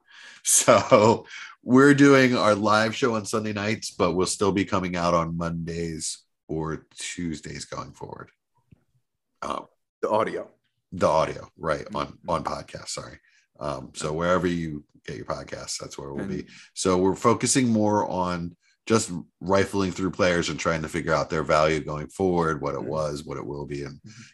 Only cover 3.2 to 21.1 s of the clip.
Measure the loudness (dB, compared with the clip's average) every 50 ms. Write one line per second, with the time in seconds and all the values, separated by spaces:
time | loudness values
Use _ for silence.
3.2 | -4 -4 -4 -4 -4 -4 -4 -4 -4 -4 -4 -4 -8 -8 -4 0 0 0 2 0
4.2 | 0 -2 0 0 0 2 2 2 0 0 0 -2 -2 -2 -2 -2 0 2 2 0
5.2 | 0 -2 -4 -6 -6 -6 -6 -6 -8 -8 -6 -6 -6 -6 -8 -8 -8 -10 -10 -12
6.2 | _ _ _ _ _ -8 -6 -6 -4 -6 -6 -8 -10 _ _ -14 -12 -10 -8 -8
7.2 | -6 -6 -8 -8 -10 -14 -14 -14 -14 -12 -12 -12 -14 -14 -16 -16 -16 -16 -16 -16
8.2 | -18 -20 _ _ _ _ _ _ _ _ _ _ _ _ _ _ _ _ _ _
9.2 | _ _ _ _ -10 -8 -8 -8 -10 -12 _ _ _ _ _ _ -2 0 0 0
10.2 | 0 0 -4 -6 -10 -12 _ _ _ _ _ _ _ _ -4 0 0 2 2 2
11.2 | 0 0 -4 -8 -14 -18 _ -8 -4 -4 -4 -4 -6 -8 -8 -6 -8 -8 -10 -12
12.2 | -6 -4 -4 -4 -4 -4 -8 -8 -8 -12 -14 -14 -12 -12 -12 -12 -12 -14 -16 -20
13.2 | _ _ _ _ _ _ _ -10 -8 -6 -6 -8 -10 -14 -12 -8 -6 -6 -4 -2
14.2 | 0 2 2 2 2 0 0 -2 -4 -6 -8 -10 -12 _ _ _ _ -14 -14 -12
15.2 | -10 -8 -8 -8 -10 -10 -12 -12 -10 -10 -10 -10 -10 -12 -14 -14 -12 -12 -10 -10
16.2 | -8 -8 -8 -8 -10 -12 -18 -20 -20 -18 _ -4 0 0 2 2 2 2 0 2
17.2 | 2 2 2 2 2 0 2 2 2 4 4 2 2 2 2 2 0 0 -2 -2
18.2 | -2 -2 -4 -4 -6 -8 -10 -14 _ _ _ _ _ 2 2 2 2 0 -6 -10
19.2 | -10 -12 _ _ -2 2 2 2 2 2 0 -2 -2 -2 -2 -2 -4 -4 0 0
20.2 | 2 2 2 2 0 -2 -4 -2 -2 -2 -2 -2 -2 -6 -6 -6 -2 0